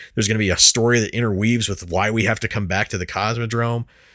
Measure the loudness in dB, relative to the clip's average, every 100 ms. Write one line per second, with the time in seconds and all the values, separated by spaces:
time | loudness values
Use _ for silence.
0 | -8 -2 0 2 2 4 4 4 4 4
1 | 2 -2 0 0 2 2 -2 -6 -4 -2
2 | 0 0 0 -2 -4 -4 -2 -2 -2 -4
3 | -6 -4 -2 -2 -4 -2 -2 -2 -6 _
4 | _